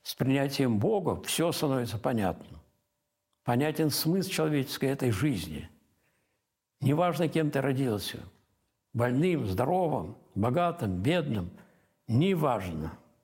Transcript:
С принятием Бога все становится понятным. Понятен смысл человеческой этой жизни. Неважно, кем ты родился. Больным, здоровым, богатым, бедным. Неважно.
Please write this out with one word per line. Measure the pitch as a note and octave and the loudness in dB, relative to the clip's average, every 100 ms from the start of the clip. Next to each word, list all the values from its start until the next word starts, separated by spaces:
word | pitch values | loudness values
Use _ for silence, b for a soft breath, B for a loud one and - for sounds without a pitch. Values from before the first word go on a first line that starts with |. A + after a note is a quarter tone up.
С | - | -12
принятием | - C3 C#3 C#3 C#3 C3 G#2+ | -2 0 2 0 2 2 2
Бога | D3+ G#3+ D3+ F2+ | 2 0 0 -4
все | - - E3 | -4 0 0
становится | E3 D3+ C3 A#2 G#2 | 0 0 0 -2 -2
понятным. | C3+ A#2+ F#2+ F2 - - _ _ _ _ _ _ _ _ | -2 0 0 -2 -12 -20 _ _ _ _ _ _ _ _
Понятен | - A#2+ D3+ D3+ D#3 | -2 2 0 0 0
смысл | - D#3 F#3 F#3 | 0 0 0 0
человеческой | - D#3 D3 C3 - C3+ | -2 0 0 -2 -2 -2
этой | C#3 B2+ | 0 0
жизни. | G2 D3+ G#2+ E2 D2 D2 _ _ _ _ _ _ _ _ _ _ _ | 2 0 -2 -6 -10 -12 _ _ _ _ _ _ _ _ _ _ _
Неважно, | B2+ D3 F3 D3 D#3+ | 2 4 2 2 0
кем | D#3+ D3+ | 2 0
ты | C#3+ | 0
родился. | C3+ C3 C3 G#2 - - G#2 _ _ _ _ _ _ | 0 0 0 -2 -4 -10 -16 _ _ _ _ _ _
Больным, | A#2 A#2+ B2+ F3+ D#3+ A2 | 0 2 2 2 2 0
здоровым, | F#2 C#3 F#3 E3+ C3+ E2+ - _ | 0 2 2 2 -2 -4 -12 _
богатым, | G2 A2+ B2+ F3 E3+ A2 F2+ | -2 0 2 0 0 -4 0
бедным. | A2 F3 D3 A2 F2 B B B B B - | 0 0 0 -4 -6 B B B B B 0
Неважно. | A2+ F3+ F#3 D3+ A2+ F#2 D#2 D#2 - _ _ | 2 4 2 2 0 -2 -6 -8 -10 _ _